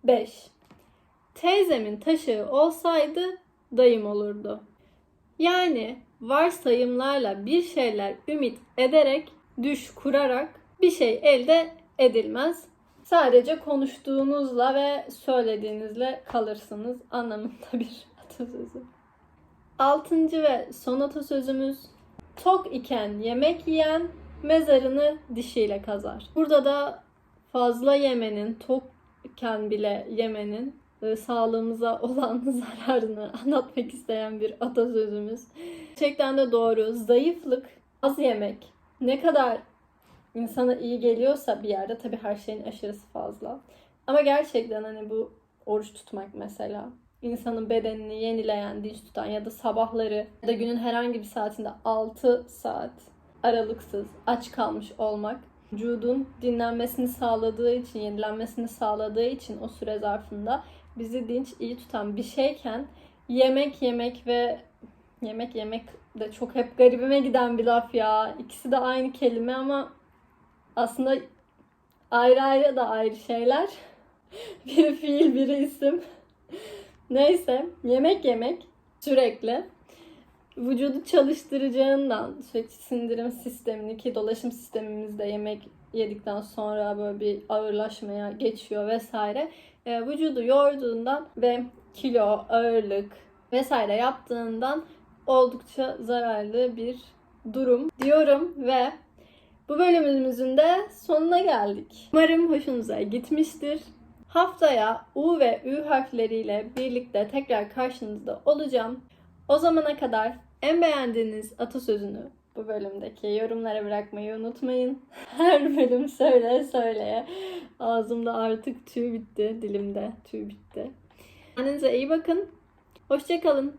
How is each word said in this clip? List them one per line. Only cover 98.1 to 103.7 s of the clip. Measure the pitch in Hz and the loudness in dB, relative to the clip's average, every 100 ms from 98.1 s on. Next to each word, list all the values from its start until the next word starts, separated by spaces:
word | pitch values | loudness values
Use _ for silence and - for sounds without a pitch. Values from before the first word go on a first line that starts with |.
| 302 294 277 349 311 | 6 6 4 2 -4
ve | 247 262 254 - _ _ _ _ _ _ _ | 0 2 0 -4 _ _ _ _ _ _ _
bu | 294 | 2
bölümümüzün | 359 339 294 269 262 240 262 262 | 4 6 4 2 0 -2 0 4
de | 320 370 415 - - | 6 4 0 -12 0
sonuna | 311 330 349 | 2 4 2
geldik. | 381 254 202 202 - - - | 4 2 0 -4 -10 -20 0
Umarım | 311 320 330 339 | 4 4 4 4
hoşunuza | 294 294 254 220 214 | 2 0 -4 -4 -6
gitmiştir. | 208 233 247 311 311 - 285 | -4 -4 -2 0 0 -2 -6